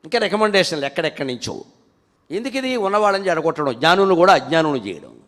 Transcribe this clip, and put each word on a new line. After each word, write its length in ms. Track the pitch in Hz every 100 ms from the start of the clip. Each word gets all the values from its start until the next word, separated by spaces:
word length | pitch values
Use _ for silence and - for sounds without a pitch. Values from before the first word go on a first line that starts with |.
ఇంకా 140 | 156 233
రికమెండేషన్లు 680 | 208 208 214 196 175 160 139
ఎక్కడెక్కడి 480 | - 156 - 135
నుంచో. 300 | 123 - 78 - _ _ _ _ _ _
ఎందుకు 260 | 180 254 262
ఇది? 200 | 262 247
ఉన్నవాళ్ళని 520 | 196 208 208 196 190
చెడగొట్టడం, 440 | 160 160 156 147
జ్ఞానులను 420 | 120 160 185 196
కూడా 180 | 170 180
అజ్ఞానులను 540 | 165 131 160 156 135 101
చేయడం. 260 | 80 67 58